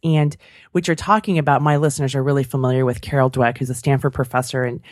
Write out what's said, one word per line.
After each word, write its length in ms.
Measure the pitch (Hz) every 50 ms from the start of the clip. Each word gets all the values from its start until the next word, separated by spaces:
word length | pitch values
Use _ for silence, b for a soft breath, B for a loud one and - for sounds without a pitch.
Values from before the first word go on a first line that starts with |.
| -
And 320 | 165 156 151 147 147 - B B B B B B B
what 160 | - 175 170
you're 80 | 175 165
talking 440 | - - - 208 220 - 208 185 160
about, 220 | 143 147 143 135
my 160 | 147 151 147
listeners 380 | 143 156 151 135 - 143 131 131
are 80 | 135
really 220 | 131 143 139 139 131
familiar 400 | 127 - 135 127 127 127 131 131
with 160 | 123 120 104
Carol 280 | - - - 139 131 131
Dweck, 300 | 127 135 123 120 120 -
who's 100 | 135 123
a 60 | 123
Stanford 380 | - - 147 139 131 139 139 131
professor, 480 | - 131 - - 127 127 - - 131
and 180 | 127 123 120 - B B